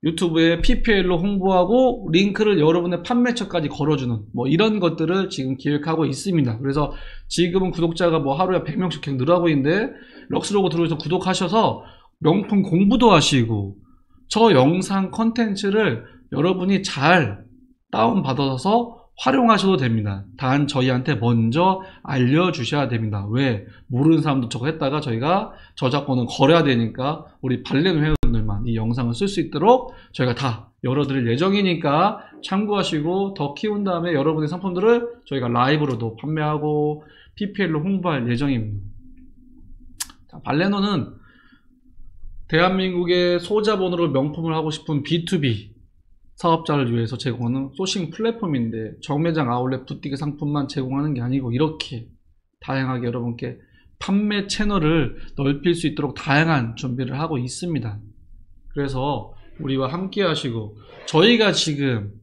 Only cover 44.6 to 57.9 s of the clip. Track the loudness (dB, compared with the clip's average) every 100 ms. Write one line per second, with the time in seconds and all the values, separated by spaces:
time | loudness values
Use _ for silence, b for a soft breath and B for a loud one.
44.6 | -4 -6 -4 -4 0 -2 0 -2 0 -2
45.6 | -8 -20 -20 _ _ -20 -20 -4 0 0
46.6 | 0 -2 0 0 -2 -4 -6 -4 -4 -4
47.6 | -6 -6 -4 -4 -6 -4 -4 -2 -4 -2
48.6 | -2 -4 -10 -12 -6 -2 0 0 0 0
49.6 | -2 -4 -8 -12 -8 -6 -6 -6 -4 -4
50.6 | -4 -6 -4 -4 -4 -4 -2 -2 -2 0
51.6 | -2 -2 -10 -12 -14 -20 _ _ _ _
52.6 | -6 -4 -2 -4 -4 -4 -6 -6 -10 -12
53.6 | b b b _ -2 0 0 -2 -4 -2
54.6 | 0 2 2 2 0 B B -4 -2 0
55.6 | 0 0 -2 -4 -6 -6 0 2 2 0
56.6 | -2 -6 -6 -6 -6 -4 -4 -4 -6 -8
57.6 | -6 -4 -6